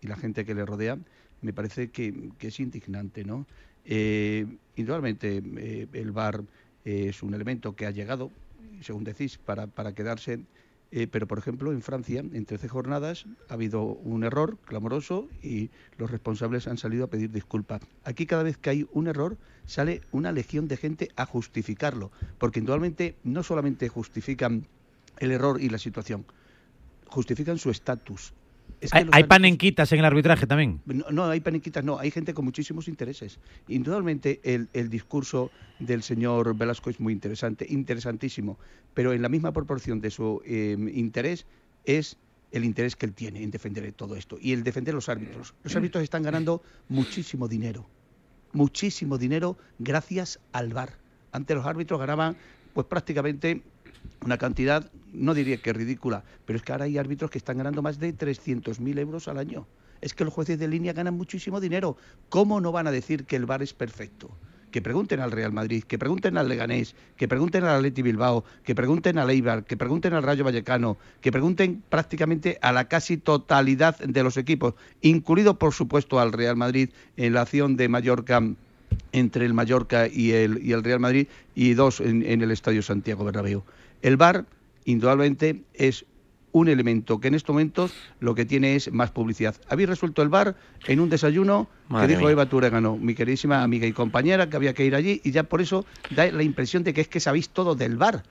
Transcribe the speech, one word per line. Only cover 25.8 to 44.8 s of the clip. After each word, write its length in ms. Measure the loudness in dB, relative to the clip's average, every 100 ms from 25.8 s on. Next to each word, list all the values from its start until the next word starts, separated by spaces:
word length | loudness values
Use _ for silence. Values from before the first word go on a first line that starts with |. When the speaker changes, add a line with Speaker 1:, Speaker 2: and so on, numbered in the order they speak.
| -8 -10 -8 -10 -10 _ _ _ _ _ -20 _ -10
Speaker 1:
justifican 520 | -6 -4 -4 -4 -4
su 120 | -2
estatus. 640 | -4 -4 -6 -8 -16 -16 -20 _ _ -20 -12
Es 100 | 2
que 100 | 2
Speaker 2:
¿Hay, 40 |
Speaker 1:
los 100 | 8
Speaker 2:
hay 100 | 8
Speaker 1:
árbitros 140 | 10 10
Speaker 2:
panenquitas 540 | 8 6 4 4 4
en 80 | 6
el 60 | 6
arbitraje 420 | 6 6 4 4
también? 340 | 4 2 0 -4
Speaker 1:
No, 200 | -6 -2
no, 140 | -2 0
hay 160 | 0
panenquitas, 420 | 0 -4 -4 -6
no, 160 | -4 -4
hay 100 | -4
gente 240 | -4 -6
con 120 | -4 -6
muchísimos 420 | -4 -8 -8 -10
intereses. 500 | -8 -10 -10 -14 -16 -20 -20 -6
Indudablemente 720 | -4 -2 -2 -2 -2 -2 -2
el, 260 | -2 -2 -2
el 160 | -4 -4
discurso 600 | -6 -4 -6 -4 -4 -4 -8 -20 -14
del 260 | -4 -4
señor 520 | -2 -2 0 2 0 0
Velasco 340 | -2 -4 -6
es 100 | -4
muy 140 | -4
interesante, 520 | -4 -6 -6 -6 -6 -4
interesantísimo, 880 | -4 -2 -4 -4 -6 -6 -6 -8 -10 -18 -20 _
pero 200 | 0 0
en 80 | 2
la 80 | 0
misma 220 | 0 0
proporción 480 | -4 -4 -6 -4 -4
de 100 | -4
su, 320 | -4 -4 -4 -4
eh, 300 | -4 -2 -2 -4
interés 520 | -4 -4 -4 -4 -6 -12 _ _ _ -2
es 320 | 0 -2 -12 _ _ _
el 120 | -4
interés 320 | -2 -2 -4 -4
que 100 | -8
él 80 |
tiene 300 | -8 -12 -8
en 80 | -10
defender 400 | -10 -10 -10 -12
todo 240 | -12 -12 -12
esto 220 | -14 -10
y 120 | -4
el 100 | -2
defender 300 | -4 -6